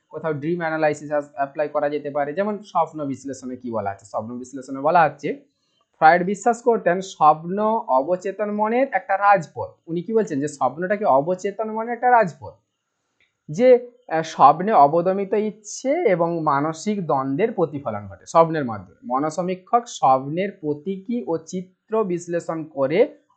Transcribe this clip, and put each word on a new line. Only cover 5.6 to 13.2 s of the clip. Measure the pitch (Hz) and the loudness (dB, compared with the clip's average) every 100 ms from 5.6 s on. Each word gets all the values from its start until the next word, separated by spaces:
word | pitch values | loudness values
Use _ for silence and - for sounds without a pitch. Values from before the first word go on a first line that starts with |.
| _ _ _ _ | _ _ _ _
ফ্রয়েড | 160 175 | 4 6
বিশ্বাস | 180 202 247 233 | 2 -2 -2 0
করতেন | - 226 - 185 | 0 0 0 -2
স্বপ্ন | 190 - 156 160 170 196 214 226 - | -4 2 4 4 0 -2 -2 -2 0
অবচেতন | 131 143 180 196 190 208 | -2 0 -2 -4 -6 -4
মনের | 208 214 240 269 | -2 0 0 0
একটা | 190 - 196 | -2 -2 0
রাজপথ। | 202 202 147 120 101 - - | 4 4 2 -10 -12 -12 -8
উনি | 170 | -8
কি | 175 | -2
বলছেন, | 220 202 143 | 0 0 -2
যে | 147 | -4
স্বপ্নটাকে | 143 - 147 180 202 | -2 -2 -2 -4 -2
অবচেতন | 208 135 156 185 202 202 220 | 2 2 2 -2 -4 -6 -6
মনের | 220 233 | -6 -6
একটা | 240 247 | -2 4
রাজপথ, | 240 196 139 98 - _ _ _ _ _ _ | 4 4 -2 -16 -20 _ _ _ _ _ _